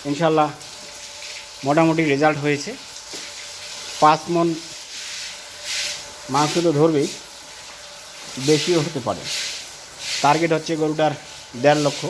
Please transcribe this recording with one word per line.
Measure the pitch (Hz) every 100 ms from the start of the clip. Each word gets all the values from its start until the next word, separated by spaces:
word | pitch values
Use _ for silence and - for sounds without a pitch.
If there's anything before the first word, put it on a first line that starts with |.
ইনশাল্লাহ | 147 147 160 156 151 147 - - - - - - - - - -
মোটামুটি | 135 151 165 160
রেজাল্ট | 156 139 156 147
হয়েছে। | 147 143 202 269 - - - - - - - - - - - -
পাঁচ | 151 156 165
মণ | 170 170 156 - - - - - - - - - - - - - - - - -
মাংস | 139 151
তো | 175 170
ধরবেই, | 147 165 151 151 - - - - - - - - - - - - -
বেশিও | 135 151 160 170
হতে | 160 139
পারে। | 117 92 - - - - - - - - - -
টার্গেট | 139 156 165
হচ্ছে | 156 156 160
গরুটার | 156 156 151 143 - - - 120
দেড় | 143 151
লক্ষ | 143 -